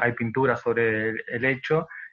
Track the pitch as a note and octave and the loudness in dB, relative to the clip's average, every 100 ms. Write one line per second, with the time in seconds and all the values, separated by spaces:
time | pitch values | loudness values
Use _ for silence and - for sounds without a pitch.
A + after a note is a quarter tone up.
0 | A#2+ A#2 A#2 A#2+ C3 A2+ A#2+ A2+ A2+ A2 | 2 0 -2 2 2 2 0 2 2 2
1 | A2 A2+ - A#2+ C3 C3 - D#3 E3 - | -2 -4 -6 -2 0 0 0 0 0 -10
2 | - | -16